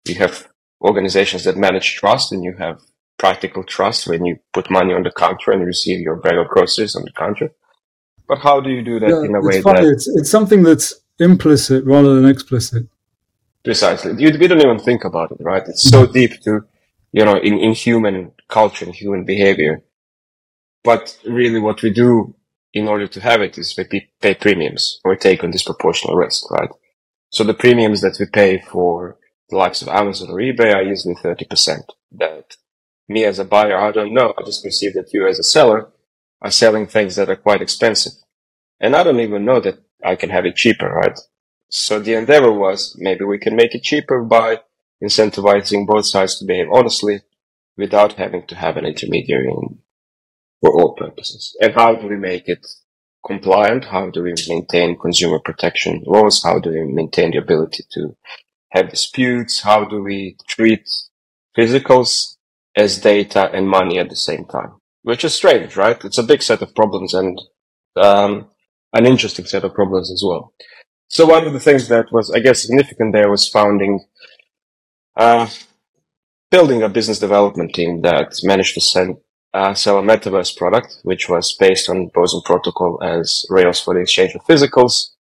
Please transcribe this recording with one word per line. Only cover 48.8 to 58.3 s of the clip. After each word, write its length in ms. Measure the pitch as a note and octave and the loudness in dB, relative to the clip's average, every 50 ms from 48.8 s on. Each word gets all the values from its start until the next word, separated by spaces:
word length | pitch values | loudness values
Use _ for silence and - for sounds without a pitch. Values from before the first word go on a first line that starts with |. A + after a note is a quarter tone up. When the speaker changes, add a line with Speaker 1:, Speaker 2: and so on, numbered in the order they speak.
| - | -6
Speaker 1:
intermediary 640 | D#2 D2+ - - - - - - - C2+ C2 B1+ B1+ | -8 -8 -8 -8 -6 -6 -6 -4 -4 -4 -4 -4 -4
in, 300 | - - - - - _ _ _ _ _ _ _ _ _ _ _ _ _ _ _ _ - | -6 -8 -10 -12 -14 _ _ _ _ _ _ _ _ _ _ _ _ _ _ _ _ 0
for 100 | F2+ D#2+ - | 2 2 4
all 200 | E2+ E2+ - - | 4 2 2 0
purposes. 640 | - - D#2 - - - - - - - - - - | -6 -12 -12 -14 -14 -16 -16 -14 -16 -18 -12 -4 0
And 120 | A2 A2 A2 | 0 2 4
how 220 | A#2+ A#2 A#2 A2+ | 4 4 4 2
do 120 | A2 G#2+ | 0 -4
we 80 | G2+ G#2 | -8 -8
make 320 | G2+ G2 F#2 F2+ F2+ - | -6 -6 -6 -8 -8 -6
it 180 | - F2 - _ - - _ _ _ _ _ _ _ _ _ - | -8 -8 -8 _ -20 -20 _ _ _ _ _ _ _ _ _ -12
compliant? 600 | - G2+ F#2+ - F#2+ F#2 G#2 G#2 G#2 A#2+ C3 C3 | -12 -10 -6 0 2 4 4 4 2 2 -2 -4
How 240 | - F#2+ F#2 G2 F2+ | -6 -8 -6 -6 -6
do 140 | E2+ E2+ F2 | -8 -8 -6
we 100 | F2 E2+ E2+ - | -6 -6 -8 -8
maintain 500 | E2 E2 E2 - - - F2 F2 E2+ F2 | -6 -6 -6 -6 -2 -2 0 0 0 -2
consumer 420 | - - E2+ F2 - F2 E2 D#2+ D#2 | -4 -4 -2 -2 0 0 0 -2 -4
protection 600 | - - E2 - - F2 - - - E2+ F2 E2 - | -4 -8 -10 -4 -4 -4 -4 -4 -6 -6 -6 -6 -2
laws? 340 | - F#2 G#2+ G#2+ G#2 - - | 2 4 4 6 4 2 0
How 180 | - E2+ F2+ F2 | 0 0 0 0
do 100 | F2 E2+ | -2 -4
we 140 | D#2+ D#2+ D#2+ | -6 -6 -6
maintain 460 | C#2 C2+ C#2 D#2 D2 - - F2 E2 | -4 -4 -6 -6 -4 -2 -2 -2 0
the 80 | D#2+ D2 | -2 -4
ability 440 | C#2 D#2+ E2+ D#2 D#2+ - - - - _ | -2 -2 -2 -2 -2 -4 -8 -14 -16 _
to 240 | - E2 D2+ D2+ - _ _ - | -12 -10 -10 -10 -12 _ _ -20